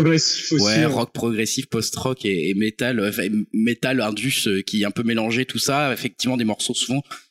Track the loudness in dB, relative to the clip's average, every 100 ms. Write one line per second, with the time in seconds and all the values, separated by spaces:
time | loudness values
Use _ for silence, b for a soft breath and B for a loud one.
0 | 4 4 2 -2 0 2 4 4 2 0
1 | -2 -2 -2 0 0 -2 -2 -2 -2 -2
2 | -4 -2 0 0 0 0 0 0 -2 0
3 | 0 -2 -2 -2 -2 0 0 2 0 0
4 | 0 -2 -2 0 0 0 0 0 0 0
5 | 0 0 0 0 -2 -2 0 0 0 -2
6 | -6 -4 -2 0 0 -2 -4 -2 -2 -2
7 | B B B